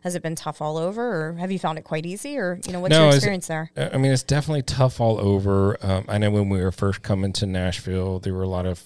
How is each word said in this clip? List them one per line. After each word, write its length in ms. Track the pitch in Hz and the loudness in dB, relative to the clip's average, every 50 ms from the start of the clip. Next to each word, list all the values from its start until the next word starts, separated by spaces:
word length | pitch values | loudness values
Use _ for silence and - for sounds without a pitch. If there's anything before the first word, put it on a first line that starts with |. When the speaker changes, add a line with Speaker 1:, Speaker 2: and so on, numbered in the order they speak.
Speaker 1:
has 140 | - 180 175 | -8 -6 -6
it 60 | 170 | -4
been 120 | - 160 165 | -4 -6 -6
tough 260 | - - 156 143 - | -6 -8 -8 -8 -6
all 160 | 156 151 156 160 | -6 -4 -4 -2
over, 500 | 165 185 208 233 240 247 196 160 156 160 | -4 -4 -4 -4 -4 -4 -2 -4 -4 -6
or 60 | 170 | -6
have 180 | 170 180 185 | -6 -6 -4
you 80 | 190 175 | -4 -2
found 180 | - 156 156 156 | -2 -4 -4 -6
it 60 | - | -8
quite 200 | - 156 156 165 | -6 -6 -6 -6
easy, 320 | 170 185 208 - 285 294 269 | -6 -8 -8 -8 -8 -6 -4
or, 200 | 190 180 180 180 - | -4 -4 -4 -6 -8
you 60 | 180 | -8
know, 80 | 180 180 | -6 -2
what's 100 | 180 185 | 2 4
Speaker 2:
No, 120 | 156 160 | 6 8
Speaker 1:
your 60 | 156 147 | 8 8
Speaker 2:
it's, 60 | 139 139 | 8 6
Speaker 1:
experience 280 | - 202 196 180 - | 4 2 -2 -2 -4
there? 240 | - 160 156 160 160 - | -6 -6 -6 -6 -8 -6
Speaker 2:
I 200 | 143 139 - - | -6 -4 -2 0
mean, 140 | 135 135 135 | 2 2 2
it's 140 | 135 127 - | 2 2 0
definitely 380 | - 139 147 143 156 156 147 | 0 -2 0 0 0 -2 -2
tough 380 | 131 - - - 131 127 - - | -2 -2 0 2 2 2 2 2
all 200 | 120 113 110 104 | 2 2 2 2
over. 580 | 104 101 101 98 98 98 98 98 98 101 104 - | 2 2 2 4 4 2 4 4 4 2 0 0
Um, 220 | - 95 95 95 98 - | -2 -2 -2 -2 -2 -2
I 100 | 101 104 | 0 0
know 140 | 107 104 | 2 2
when 160 | 104 104 101 98 | 2 2 2 2
we 120 | 98 92 | 0 0
were 120 | 90 95 | 0 0
first 300 | 92 - 101 98 95 - | -2 0 -2 -2 -2 -2
coming 300 | - - 101 95 98 98 95 | -2 -2 -2 0 0 -2 -2
to 120 | - 101 | -2 -2
Nashville, 720 | 95 92 92 90 92 92 - - 92 92 92 92 95 92 92 | -2 -2 0 -2 -2 -2 -4 -4 -4 -2 -2 -2 -2 -4 -4
there 160 | 90 98 92 | -4 -4 -4
were 80 | 92 | -2
a 60 | 95 95 | -2 -2
lot 180 | 92 90 90 | -2 -2 -2
of 160 | 92 90 - - | -2 -4 -6 -10